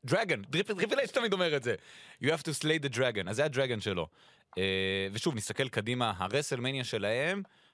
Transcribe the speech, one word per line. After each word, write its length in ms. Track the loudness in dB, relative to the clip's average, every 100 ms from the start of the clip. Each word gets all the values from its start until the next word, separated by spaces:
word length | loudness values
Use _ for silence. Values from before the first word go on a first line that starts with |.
| 0
דרגון, 380 | 0 2 -2
טריפל, 300 | -2 -2 -2 0
טריפל 240 | 0 0
אייץ' 120 | 0
תמיד 220 | 0 0
אומר 240 | 2 2 2
את 60 |
זה. 120 | 0 -4 -6 -20 -20 -4
You 40 | 0
have 140 | 0
to 220 | 0 -2
slay 220 | 2 2 0
the 80 | 2
dragon. 320 | 2 2 -2
אז 60 | 0
זה 100 | 0
הדרגון 360 | 2 0 0
שלו. 260 | 0 -2 -2 _ -20 -20 _ -2
אה, 500 | 0 2 2 0 -2
ושוב, 240 | -2 -2 0
נסתכל 340 | -4 -2 0
קדימה, 440 | 0 0 0 0 0
הרסלמניה 680 | 0 0 0 -2 -2 -2
שלהם, 600 | -2 -2 0 0 0 -2 -6 _ _